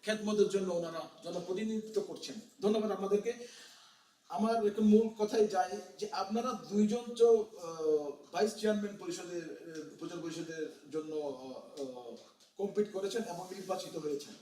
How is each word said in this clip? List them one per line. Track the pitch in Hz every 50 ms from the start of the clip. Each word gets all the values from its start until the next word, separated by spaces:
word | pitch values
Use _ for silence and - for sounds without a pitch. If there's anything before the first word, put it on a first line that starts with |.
| -
খেদমতের | 208 214 214 208 208 214 208 196 185
জন্য | - 196 185 185 175
ওনারা | 170 170 165 160 165 156 - - - -
জনপ্রতিনিধিত্ব | 170 175 175 170 180 185 190 214 220 220 214 214 - - 202
করছেন। | - - 165 - - - 262 220 - - - _
ধন্যবাদ | 175 208 214 220 214 214
আপনাদেরকে। | 196 - 190 196 202 208 208 233 240 - - - - - - - - - - - - _ _ _ _ _ _ _
আমার | 165 185 214 226 226 233 214 208
এখন | 208 220 214
মূল | 208 208 220 226 220 - -
কথায় | 214 214 247 226 214 196
যাই | 190 185 180 - 202 208 - - - -
যে | 208 -
আপনারা | - 185 196 190 208 233 233 254 240
দুইজন | 202 160 147 196 208 214 208 220 240 233 220 240
তো, | 233 233 233 226 220 208 - - 135 -
আহ, | 165 165 165 160 156 151 151 147 143 139 - - - -
ভাইস | 175 202 220 220
চেয়ারম্যান | - - 214 214 208 202 202 - -
পরিষদের, | - 170 170 - 175 170 175 170 165
আহ, | 156 - - 165 165 160 156 147 - -
উপজেলা | - 165 165 175 170
পরিষদের | 160 165 156 165 165 160 160 156 156 143 - - - 143
জন্য, | 135 156 156 156 156
আহ, | 151 147 143 135 127 131 131
আহ, | 127 117 110 - - 147 139 131 127 123 120 117 110 110 - - - _ - _ _ _
কম্পিট | 196 202 - 208 208 202 -
করেছেন | 190 190 196 - 233 220
এবং | - - 175 185 - 190
নির্বাচিত | 202 185 185 185 180 165 151 - 165
হয়েছেন। | 151 147 147 139 - - 110 -